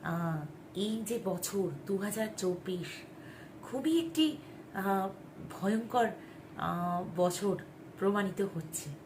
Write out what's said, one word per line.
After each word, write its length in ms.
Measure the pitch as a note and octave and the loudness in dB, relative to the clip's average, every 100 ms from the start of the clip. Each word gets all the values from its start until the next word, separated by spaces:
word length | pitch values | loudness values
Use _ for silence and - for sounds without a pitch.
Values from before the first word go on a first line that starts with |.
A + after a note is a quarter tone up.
আহ, 420 | - E3+ E3+ D#3+ D3+ - - F3+ | 0 0 0 0 -4 -10 -10 -2
এই 280 | G#3 A3 G#3+ | 0 0 -2
যে 140 | A#3 | -2
বছর 460 | F#3+ F3 - G3+ F3+ C#3+ - | 0 0 0 2 0 -2 0
দু 100 | G3 | 0
হাজার 300 | G3+ G#3+ G#3+ - | 0 0 -2 0
চব্বিশ 500 | F#3 F3 - F3+ E3 - - - - - - - | 0 0 -2 -4 -4 -8 -14 -14 -14 -14 -14 -14
খুবই 380 | - A#3+ D4 E4 | -6 0 4 4
একটি, 380 | E4 D#4+ D#4 - - - - | 4 4 4 4 -10 -14 -8
আহ, 360 | - G3 G3 F#3+ F#3+ - - - | -2 4 4 2 -4 -14 -12 -12
ভয়ঙ্কর, 560 | - G3 A3 A3+ - - - - - - - | -2 2 2 2 4 4 2 -10 -16 -14 -4
আহ, 460 | E2 F3 F3 F3 - E3+ | -2 0 0 0 -2 4
বছর 400 | F3+ F3+ G3+ F3 - - - - | 4 6 2 2 -2 -14 -16 2
প্রমাণিত 480 | G3 G#3 G3 F3 G3 | 4 4 2 2 0
হচ্ছে। 360 | E3 D#3 - - C#3+ | 0 -6 -6 -8 -10